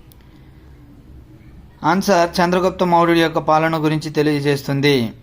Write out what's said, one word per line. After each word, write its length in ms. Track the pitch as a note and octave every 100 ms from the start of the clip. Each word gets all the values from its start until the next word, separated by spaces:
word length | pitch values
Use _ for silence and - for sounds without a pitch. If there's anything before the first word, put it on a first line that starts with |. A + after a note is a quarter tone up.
| - - - - - - - - - - - - - - - - - -
ఆన్సర్ 560 | D3 F#3 F#3+ F3+ E3+ F3
చంద్రగుప్త 440 | F3 F3+ F3+ F3+
మౌర్యుడి 360 | F3+ E3+ E3+ E3+
యొక్క 180 | E3 D#3+
పాలన 380 | D3+ D#3 D#3+ D#3+
గురించి 340 | D3+ D#3 D#3
తెలియజేస్తుంది. 1040 | D3+ D3+ D3 C#3+ C#3 C#3+ C#3 C#3+ C#3 A2+ -